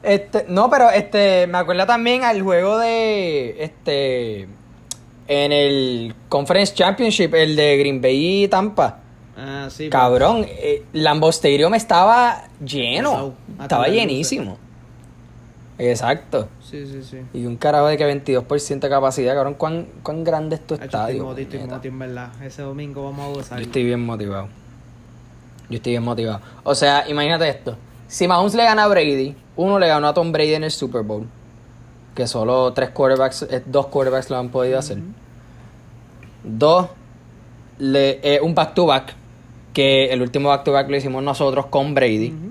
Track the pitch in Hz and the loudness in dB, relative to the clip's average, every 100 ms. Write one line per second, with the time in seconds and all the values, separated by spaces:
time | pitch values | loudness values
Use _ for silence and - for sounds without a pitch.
0 | 208 202 - 214 - 180 240 277 233 202 | 2 0 0 -4 -2 0 2 6 6 4
1 | 208 208 202 185 175 180 165 180 190 233 | 0 2 4 4 2 0 0 0 2 2
2 | 233 247 247 208 190 175 190 220 233 226 | 2 0 0 0 2 2 2 0 0 0
3 | 220 208 175 147 120 107 156 - - 139 | 0 0 -2 -4 -6 -8 -12 -8 -4 -2
4 | 135 127 117 104 95 104 - - - - | -2 -2 -4 -8 -12 -20 -20 -20 -20 -20
5 | - - - 143 143 147 143 139 131 120 | -20 -20 -2 0 2 2 2 2 -2 -4
6 | 117 - - 143 143 185 196 - 185 202 | -8 -12 -2 -2 2 2 2 2 0 2
7 | 233 208 165 160 156 151 147 143 143 135 | -2 2 2 4 4 4 4 4 2 2
8 | 127 135 165 196 196 190 208 202 135 - | 2 2 2 2 2 2 0 0 0 -2
9 | - - - - 135 139 135 - 156 135 | -20 -20 -20 -18 -12 -12 -12 -10 -2 2
10 | 127 123 151 226 208 - 147 143 - 156 | 4 6 4 2 -2 -4 -2 -2 -4 -2
11 | 156 151 160 160 151 143 160 220 226 170 | 0 4 2 4 2 4 4 2 4 4
12 | 196 240 240 - - - 139 143 120 147 | 6 6 4 0 -10 -16 -8 -4 -2 -2
13 | 226 185 139 127 - - 139 120 135 220 | -2 -2 -4 -12 -18 -16 -2 0 2 2
14 | 214 131 160 269 107 90 - - - - | 0 -2 -4 -6 -8 -12 -20 -20 -20 -20
15 | - - - - - - - - 123 117 | -20 -20 -20 -20 -20 -20 -20 -4 -2 0
16 | 120 147 - 135 107 - - 147 139 135 | -2 -2 -4 -6 -6 -14 -18 -16 -14 -16
17 | 127 135 127 131 120 117 151 147 151 151 | -16 -18 -14 -10 -8 -2 0 2 2 2
18 | 147 143 139 127 123 147 - 139 139 139 | 0 0 -2 -2 0 -4 -4 -4 0 2
19 | 135 131 123 139 135 143 160 165 170 - | 0 0 0 0 -2 -4 -6 -6 -10 -12
20 | - 156 165 156 156 156 - 156 135 110 | -10 -4 -2 -2 -4 -8 -8 -10 -6 -6
21 | 110 123 131 127 135 139 127 127 131 131 | -4 -6 -8 -10 -12 -12 -12 -12 -12 -12
22 | 131 123 123 117 135 139 139 139 147 139 | -12 -12 -16 -16 -18 -14 -12 -12 -12 -12
23 | 139 139 143 143 131 120 117 131 120 120 | -12 -10 -10 -10 -10 -12 -6 -2 0 -2
24 | 117 113 101 98 104 - - - - - | -4 -6 -8 -8 -10 -16 -20 -20 -20 -20
25 | - - - - - - - 117 123 120 | -20 -20 -20 -20 -20 -20 -12 -8 -4 -2
26 | 117 113 113 104 - - 139 139 143 143 | -2 -4 -4 -6 -12 -8 -2 2 2 2
27 | 151 147 147 165 160 - - 113 - - | 0 -2 -2 0 -2 -4 -10 -12 -18 -20
28 | - - 180 175 202 226 233 214 208 190 | -16 -4 2 2 2 4 4 4 4 4
29 | 151 135 135 143 - - 185 202 170 151 | 2 0 -4 -8 -14 -2 0 2 4 4
30 | 147 160 170 156 151 156 156 - 127 120 | 2 2 0 0 0 0 -2 -6 -6 -6
31 | 107 107 117 - - - - - - - | -6 -8 -10 -18 -20 -20 -20 -20 -20 -20
32 | - - 120 120 110 127 127 123 127 - | -16 -8 -6 -2 0 2 2 0 -4 0
33 | 135 131 131 - 147 127 131 139 139 143 | 2 4 0 -2 -6 -6 0 -2 0 0
34 | 131 131 131 127 123 131 127 131 139 101 | 0 0 -2 -6 -4 -2 0 -2 -4 -10
35 | 170 226 - - - - - - - - | -12 -18 -20 -20 -20 -20 -20 -20 -20 -20
36 | - - - - 113 110 147 175 180 - | -20 -20 -20 -18 -10 2 4 4 2 -8
37 | - - - - - - - - 135 139 | -20 -20 -20 -20 -20 -20 -20 -6 0 4
38 | 139 135 147 143 160 170 156 - 170 135 | 2 2 2 2 2 0 0 2 2 2
39 | - - - - - - - - 135 135 | -2 -20 -20 -20 -20 -20 -8 0 4 4
40 | 135 127 123 135 143 139 147 139 135 143 | 2 0 -2 0 0 0 2 0 0 -4
41 | 135 131 139 139 139 131 135 143 143 139 | -4 -4 -4 0 0 0 -2 -2 0 0
42 | 127 107 117 160 185 | 2 0 -4 -6 -14